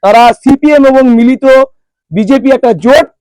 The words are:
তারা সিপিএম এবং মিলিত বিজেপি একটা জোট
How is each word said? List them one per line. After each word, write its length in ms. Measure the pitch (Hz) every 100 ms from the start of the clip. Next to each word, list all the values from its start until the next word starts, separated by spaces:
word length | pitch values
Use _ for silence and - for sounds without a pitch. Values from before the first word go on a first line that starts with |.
তারা 200 | 196 220 240 233
সিপিএম 420 | - 277 302 294 269
এবং 120 | 262 262 233
মিলিত 280 | 233 262 269 262 269 _ _ _ _
বিজেপি 380 | 165 208 269 262 269
একটা 140 | 247 185
জোট 220 | 190 285 370 _